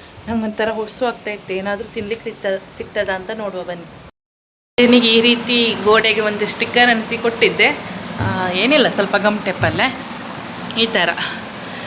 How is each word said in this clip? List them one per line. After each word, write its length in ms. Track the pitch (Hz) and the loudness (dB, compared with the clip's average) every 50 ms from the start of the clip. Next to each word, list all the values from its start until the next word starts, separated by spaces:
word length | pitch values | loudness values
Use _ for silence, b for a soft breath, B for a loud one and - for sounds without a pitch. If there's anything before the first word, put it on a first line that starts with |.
| B B B B - 214 | B B B B -8 -4
ನಂಗೆ 160 | 233 226 220 | -2 -2 -2
ಒಂಥರ 260 | 214 214 - 214 220 | -2 -2 -2 -2 -2
ಹುಡ್ಸು 340 | 220 220 214 214 - - 254 | -2 -4 -6 -6 -6 -4 -2
ಆಗ್ತಾ 260 | 233 233 - - 214 | -2 -2 -4 -8 -10
ಇತ್ತು, 240 | 208 202 - - 185 | -10 -10 -8 -6 -6
ಏನಾದರೂ 340 | 190 190 202 202 202 226 - - | -4 -4 -4 -4 -4 -6 -8 -8
ತಿನ್ಲಿಕ್ಕೆ 300 | 226 202 202 226 226 - | -8 -6 -6 -6 -6 -8
ಸಿಗ್ತ-, 540 | 226 208 - - 196 190 196 - - - - | -10 -10 -6 -4 -4 -4 -4 -6 -10 -14 -14
ಸಿಗ್ತದಾ 360 | 226 - - 214 202 196 190 | -12 -6 -4 -4 -2 -2 -2
ಅಂತ 160 | 185 185 202 | -4 -4 -8
ನೋಡುವ 320 | 220 220 214 196 185 185 | -8 -6 -6 -6 -6 -8
ಬನ್ನಿ. 220 | 175 180 175 175 165 151 - - - - - _ _ _ _ _ _ _ _ _ _ _ - - 247 | -8 -8 -10 -10 -12 -16 -18 -20 -20 -20 -20 _ _ _ _ _ _ _ _ _ _ _ 0 4 6
ನನಗೆ 260 | 247 247 247 233 226 226 | 6 6 6 6 6 6
ಈ 60 | 226 | 6
ರೀತಿ 540 | 226 240 240 233 - 240 247 240 233 226 202 - 190 | 6 6 4 2 2 0 2 2 2 2 0 0 2
ಗೋಡೆಗೆ 360 | 214 214 220 220 220 214 220 | 4 4 4 4 4 2 2
ಒಂದು 260 | 214 214 208 202 208 | 0 0 0 -2 -4
ಸ್ಟಿಕ್ಕರ್ 440 | 175 - - 233 - - 240 247 247 | -4 -2 -4 -4 0 4 4 4 4
ಅಂಟಿಸಿ 280 | 233 220 220 - 233 226 | 4 2 0 -4 -4 -2
ಕೊಟ್ಟಿದ್ದೆ. 500 | - 233 233 - 233 180 - - 220 269 285 - - - - - - - - - | -2 -2 0 2 2 2 4 4 2 2 2 0 -8 -12 -12 -12 -10 -10 -6 -4
ಆ, 300 | - 190 190 185 185 185 | -2 -2 -2 0 -2 0
ಏನಿಲ್ಲ, 360 | 180 185 214 254 302 294 226 170 | 0 2 2 4 6 6 4 4
ಸ್ವಲ್ಪ 280 | - - - - 208 | 2 0 0 0 2
ಗಮ್ 220 | 202 196 214 214 208 - | 2 2 2 0 0 -2
ಟೇಪಲ್ಲೇ 520 | 196 180 - - 160 156 175 233 262 - - - - - - - - - - - - - - - - - 226 | -4 -2 0 0 0 2 2 0 0 -2 -4 -10 -12 -12 -12 -12 -12 -12 -12 -12 -12 -12 -12 -10 -6 -2 0
ಈ 40 | 226 | 0
ಥರ, 240 | 220 214 196 170 170 170 - B B B B B - - - - - B B B | 2 2 2 2 2 0 -2 B B B B B -12 -12 -12 -12 -12 B B B